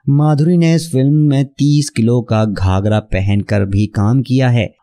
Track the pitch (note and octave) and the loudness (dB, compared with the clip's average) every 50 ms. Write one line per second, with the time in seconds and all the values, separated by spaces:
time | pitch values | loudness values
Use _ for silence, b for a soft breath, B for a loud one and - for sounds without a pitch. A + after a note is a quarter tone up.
0 | _ - C#3 C#3+ D3 D3+ D3+ C#3 D3+ E3+ F3+ F3 E3 E3 E3 E3 E3 E3 - C3 | _ -2 0 2 2 2 2 0 2 2 2 2 2 2 2 0 -2 -2 -2 0
1 | C3 C#3 D3 D3+ D3+ D3 C#3 C3+ C#3+ - _ - C3+ D3 D3 D3 C#3+ - - - | 0 2 2 2 2 2 2 0 -2 -2 _ -2 0 2 2 2 0 -2 -2 -2
2 | A2+ A2+ A#2+ B2 A#2 - - A2 A2 A2 G2 - F#2+ F#2+ F#2 F#2+ G2 G#2 G#2+ G#2+ | 0 0 0 0 -2 -2 -2 0 0 -2 -2 -2 -2 0 0 0 0 -2 -2 -2
3 | G#2+ - - F#2+ G2+ G2 G2+ G2+ F#2+ - G#2+ G#2 G2+ G2 G2 G2+ G#2 G#2 - A2 | -2 -4 -4 -4 -2 0 -2 -2 -2 -2 -2 -2 -2 0 0 -2 -2 -2 -2 -2
4 | G2+ G#2 A#2+ C3+ B2 - B2 C3 C3 B2+ A#2+ A#2+ G#2 - b b | 0 0 0 0 0 0 0 0 2 2 2 0 -2 -4 b b